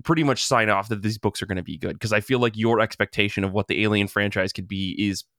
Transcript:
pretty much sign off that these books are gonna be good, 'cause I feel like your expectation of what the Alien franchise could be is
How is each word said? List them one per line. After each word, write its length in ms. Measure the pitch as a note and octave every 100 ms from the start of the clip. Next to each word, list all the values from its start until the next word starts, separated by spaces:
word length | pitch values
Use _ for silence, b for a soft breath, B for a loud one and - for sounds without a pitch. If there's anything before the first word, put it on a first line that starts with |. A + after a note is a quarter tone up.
pretty 180 | C#3 E3
much 200 | D3 B2
sign 260 | - B2 G#2+
off 180 | G2 G#2+
that 140 | G#2
these 160 | G#2+ G#2+
books 240 | G#2 -
are 40 | F#2+
gonna 160 | F#2
be 140 | - D#2+
good, 220 | F#2 -
'cause 100 | G#2+
I 80 | G#2+
feel 180 | - B2+
like 180 | A#2+ A2
your 240 | A2+ A2
expectation 640 | A2 - G#2 G#2+ G2+ -
of 80 | G2
what 140 | G2+ -
the 140 | -
Alien 240 | G#2+ G#2 G2+
franchise 420 | G#2 G2+ G2 F#2+
could 140 | - F#2
be 260 | G2 F#2+ -
is 260 | G2+ F#2 -